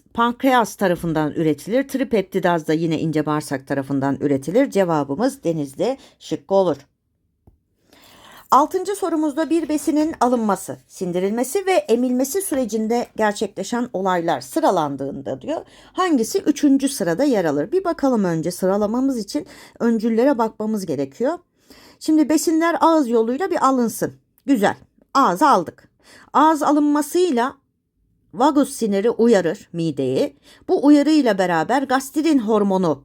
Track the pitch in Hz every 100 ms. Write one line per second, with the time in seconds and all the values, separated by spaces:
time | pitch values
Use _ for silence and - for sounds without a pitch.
0 | _ - 233 240 269 254 214 - 196 170
1 | 170 156 151 - 160 151 - 247 269 262
2 | 269 220 190 190 175 170 156 160 165 160
3 | 165 151 151 151 151 135 - 139 135 139
4 | 139 139 143 139 135 208 269 202 180 156
5 | 135 139 254 - 170 165 139 131 202 269
6 | - _ - 156 - 196 180 135 - _
7 | _ _ _ _ _ _ _ _ _ _
8 | - - - - - 254 294 370 370 403
9 | 349 311 311 294 311 330 302 302 330 302
10 | 311 - 247 247 220 185 - 131 _ -
11 | 185 175 190 226 262 403 370 359 - 226
12 | 254 247 269 392 370 277 233 220 220 240
13 | 233 - 214 202 202 - 190 240 240 185
14 | 190 180 170 143 131 320 302 185 147 139
15 | 139 139 - 135 233 330 - - - -
16 | 370 277 226 381 - 294 294 269 269 -
17 | 170 170 294 220 165 143 165 370 370 -
18 | 269 233 185 160 160 180 185 202 208 233
19 | 269 247 208 294 - - - - 233 226
20 | 226 220 269 262 220 220 220 220 185 135
21 | 139 - 247 349 _ _ _ - - _
22 | - 311 254 311 - 320 339 311 320 320
23 | 240 226 226 262 370 349 262 262 226 -
24 | 151 - _ _ - 254 190 - _ _
25 | _ 269 240 175 294 214 156 - _ _
26 | _ - - 247 311 311 277 294 294 294
27 | 294 349 359 240 254 - _ _ _ _
28 | _ _ _ 175 277 294 262 - 226 196
29 | 226 - 233 202 165 - - 170 165 143
30 | 131 131 285 - _ - - 370 285 294
31 | 277 311 254 190 185 165 156 277 269 262
32 | - 302 311 277 208 214 202 185 175 143